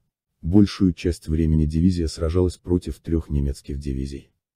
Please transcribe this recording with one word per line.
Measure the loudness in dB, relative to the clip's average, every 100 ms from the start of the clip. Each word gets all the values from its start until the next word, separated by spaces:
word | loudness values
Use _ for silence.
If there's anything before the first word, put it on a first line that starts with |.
| _ _ _ _
Большую | 2 4 4 4 0
часть | 2 -2 -4 -2
времени | 0 2 2 2
дивизия | 2 2 2 -4
сражалась | -4 -2 0 0 -2
против | -2 -2 -2 -10
трех | -4 -4 -2
немецких | -2 -2 -6 -10 -10
дивизий. | -6 -6 -6 -10 -18 _ _